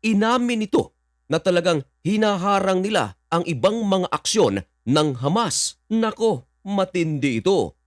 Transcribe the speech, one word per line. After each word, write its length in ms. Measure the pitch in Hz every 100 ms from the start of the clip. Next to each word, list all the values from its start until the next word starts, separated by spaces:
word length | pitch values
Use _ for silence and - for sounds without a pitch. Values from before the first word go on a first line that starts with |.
Inamin 640 | 220 202 220 247 240 233 220
nito 320 | 294 - _ _ _ _
na 80 | 165
talagang 480 | 190 175 175 160 131 _
hinaharang 800 | 160 214 214 196 190 196 190 185
nila 320 | 196 202 107 - _
ang 160 | - 131
ibang 400 | 139 190 226 208
mga 240 | 190 180
aksyon 560 | 147 - 220 135 98 -
ng 440 | _ - 151 151 123
Hamas. 560 | 135 202 214 - - - _
Nako, 640 | 226 220 214 220 143 - _ 190
matindi 800 | 196 190 170 165 147 135 113 180
ito. 320 | 190 85 _